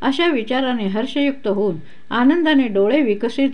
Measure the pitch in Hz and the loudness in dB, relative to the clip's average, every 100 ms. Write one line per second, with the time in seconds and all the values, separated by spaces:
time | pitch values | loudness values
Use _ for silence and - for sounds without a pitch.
0 | 254 269 339 277 220 254 262 240 202 202 | -2 0 0 0 -2 -2 -2 -2 -2 -2
1 | 262 294 285 277 214 196 208 165 - - | -4 -2 -2 -2 -2 0 0 -2 -8 -14
2 | - 226 254 339 311 294 247 196 202 285 | -6 0 4 4 4 2 2 2 2 2
3 | 254 208 233 240 269 | 2 0 -2 0 -2